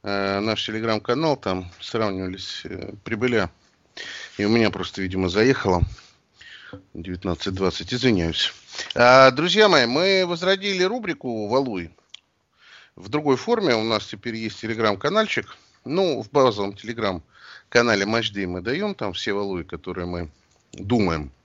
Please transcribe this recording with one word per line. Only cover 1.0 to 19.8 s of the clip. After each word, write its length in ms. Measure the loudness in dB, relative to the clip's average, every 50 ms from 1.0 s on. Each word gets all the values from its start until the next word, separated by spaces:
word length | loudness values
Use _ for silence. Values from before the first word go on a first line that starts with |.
| -2 -2 -2 0 0 0 -2
там 340 | -2 -2 -4 -4 -4 -6 -10 -16 -18
сравнивались, 840 | -14 -8 -4 -2 -2 -2 -2 -4 -6 -6 -8 -10 -12 -14 -14 -14 -12
э, 280 | -12 -12 -10 -12 -12 -14 -14 _
прибыля. 460 | -8 -4 -2 -2 0 0 0 0 -2 _ _ _ _ _ _ _ _ _ -16 -14 -14 -14 -14 -16 -14 -4
И 80 | -2 0
у 40 | 2
меня 200 | 4 4 4 2
просто, 320 | 0 -2 -10 -8 -6 -6
видимо, 260 | -6 -4 -2 0 -2
заехало 540 | 0 2 4 4 4 2 2 2 2 2 2 0 -2 -4 -14 -20 _ _ _ _ _ _ _ -20 -20 -20 -20 -20 -18 -20 -20 _ _ _
девятнадцать 640 | -12 -10 -10 -10 -6 -4 -4 -4 -4 -4 -8 -4
двадцать, 380 | 0 -2 -2 -2 -2 -8 -6 -6
извиняюсь. 600 | 0 2 2 4 4 0 0 -2 -2 -4 -4 -4 -10 -20 -18 -14 -12 -12 -8 2
А, 360 | 6 8 10 10 10 10 10
друзья 360 | 8 4 0 2 6 6 6
мои, 180 | 8 8 6 4
мы 400 | 4 2 2 2 2 2 2 0
возродили 580 | 0 -4 -2 0 0 0 0 0 -4 0 0 0
рубрику 640 | 0 -2 -4 -6 -6 -8 -6 -6 -6 -6 -4 -2
«Валуй». 420 | 0 0 0 0 0 -4 -6 -8 -8 _ _ _ _ -20 _ _ _ _ _ _ _ _ _ _ -20 -20 -20 -20 _ _
В 140 | -18 -10 -6
другой 280 | -4 -2 2 2 0
форме 380 | 0 2 -2 0 0 2 2 2
у 80 | 2 2
нас 220 | 0 0 -2 -2
теперь 300 | -6 -14 -10 -8 -8 -8
есть 280 | -6 -8 -8 -8 -8 -8
Telegram-канальчик. 920 | -8 -4 0 2 0 0 0 -2 0 0 0 0 0 -2 -6 -6 -8 -18 _ _ _ _ _ _
Ну, 380 | -4 -2 0 0 0 0 -4
в 80 | -6 0
базовом 420 | 2 4 4 4 4 2 -4 -6
Telegram-канале 1300 | -6 -10 -12 -10 -6 -2 -2 -2 -2 -4 -10 _ _ -20 -20 -20 -20 -20 _ _ 2 2 4 4 2 2 2
Match 280 | 0 0 0 -2 -2 -4
Day 120 | -4 -4
мы 160 | -4 -4 -6
даём 320 | -4 -4 -4 -4 -4 -6 -6
там 200 | -6 -6 -6 -6
все 200 | -6 -4 -4 -2
«Валуи», 300 | -2 -2 -4 -6 -6 -8
которые 420 | -10 -12 -12